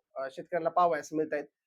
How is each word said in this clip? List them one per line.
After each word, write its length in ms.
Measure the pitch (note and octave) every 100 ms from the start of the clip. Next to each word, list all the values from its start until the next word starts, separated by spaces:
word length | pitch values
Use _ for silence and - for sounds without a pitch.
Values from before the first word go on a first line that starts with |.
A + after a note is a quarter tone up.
| _
अ, 140 | B2 C3+
शेतकऱ्यांना 400 | D3+ D#3+ F3 E3
पाहावयास 420 | E3+ F3 D3+ C#3
मिळत 160 | D#3 D#3
आहेत. 120 | D3+ D3 _